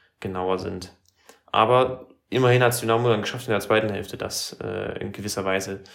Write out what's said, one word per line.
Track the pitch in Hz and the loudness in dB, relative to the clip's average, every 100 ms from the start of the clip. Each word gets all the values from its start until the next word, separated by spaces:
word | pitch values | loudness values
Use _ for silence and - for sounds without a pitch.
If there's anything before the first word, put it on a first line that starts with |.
| _ _ | _ _
genauer | - 92 92 92 | -8 -4 -2 -2
sind. | 92 92 87 _ _ _ _ _ _ | -4 -10 -12 _ _ _ _ _ _
Aber | - 110 127 127 - - _ _ | 2 6 6 4 -2 -14 _ _
immerhin | 123 127 123 | 2 4 6
hat's | 123 120 | 4 2
Dynamo | 113 113 120 | 2 2 4
dann | 107 | 2
geschafft, | 101 123 - | -2 -6 -2
in | |
der | 104 | -2
zweiten | - 110 107 | 2 2 2
Hälfte | 98 98 - | -4 -8 -8
das, | 101 - - - | -8 -6 -8 -8
äh, | 104 98 101 - | -8 -6 -8 -8
in | 101 | -10
gewisser | 101 101 101 | -8 -8 -4
Weise | 95 95 98 95 - | -2 -2 -4 -10 -14